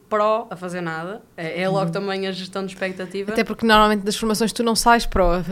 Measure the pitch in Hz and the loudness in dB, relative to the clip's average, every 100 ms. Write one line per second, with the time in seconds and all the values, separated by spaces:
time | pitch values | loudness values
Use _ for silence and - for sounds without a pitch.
0 | - 214 214 220 240 175 185 180 170 160 | -4 0 2 0 -2 -10 -8 -6 -6 -6
1 | 175 233 - - 160 175 190 190 180 196 | -8 -10 -14 -10 -6 -2 0 2 0 -2
2 | 196 190 190 185 185 196 190 - 190 185 | -4 -4 -4 -6 -8 -8 -8 -6 -6 -6
3 | 180 196 196 220 220 214 226 214 214 208 | -8 -8 -4 -2 -2 0 4 6 6 4
4 | 202 - 226 208 220 - 233 220 233 233 | -2 -2 0 0 0 0 0 2 4 4
5 | - 190 180 180 165 | 4 2 4 2 0